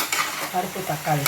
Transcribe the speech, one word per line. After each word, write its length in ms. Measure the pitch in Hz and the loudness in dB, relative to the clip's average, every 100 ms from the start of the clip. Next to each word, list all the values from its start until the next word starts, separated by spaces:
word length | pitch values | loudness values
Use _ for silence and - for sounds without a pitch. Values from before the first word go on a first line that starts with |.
| - - - - 151 | 0 0 0 -2 -2
பருப்பு 260 | 185 190 - - | 0 -2 -2 -2
தக்காளி 340 | 151 - 151 | -2 2 2